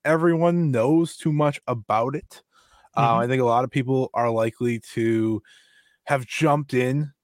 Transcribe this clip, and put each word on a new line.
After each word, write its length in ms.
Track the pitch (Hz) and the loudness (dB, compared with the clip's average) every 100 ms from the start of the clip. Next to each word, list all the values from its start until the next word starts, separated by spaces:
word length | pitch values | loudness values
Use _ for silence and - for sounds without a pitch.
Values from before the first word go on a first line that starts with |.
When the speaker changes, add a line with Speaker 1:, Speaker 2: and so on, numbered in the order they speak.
Speaker 1:
everyone 680 | 143 160 170 165 175 175 160 | 0 2 2 2 2 2 0
knows 440 | 123 120 165 165 - | 2 2 2 0 -2
too 160 | 165 | -2
much 280 | 151 147 - - | 0 0 -2 -6
about 480 | 120 - 107 123 143 | -8 -2 -2 -2 -6
it. 260 | - - _ _ _ _ _ | -12 -20 _ _ _ _ _
Uh, 160 | - 117 | -2 2
Speaker 2:
Mm-hmm. 100 | 113 | 2
Speaker 1:
I 60 | 120 | 0
think 140 | 131 | 0
a 40 | 123 | 2
lot 160 | 117 | 2
of 80 | 127 | 0
people 400 | 143 123 131 131 | -4 -2 -2 -2
are 160 | - 120 | -2 -2
likely 500 | 113 113 - 120 117 - | 0 -2 -2 -4 -4 -6
to 460 | - 113 113 110 107 - - _ _ _ _ | -2 0 0 0 -4 -8 -20 _ _ _ _
have 220 | - 143 117 | -4 -4 -4
jumped 480 | - 156 147 143 | -2 0 0 0
in 380 | 127 127 139 147 _ | -2 0 -2 -4 _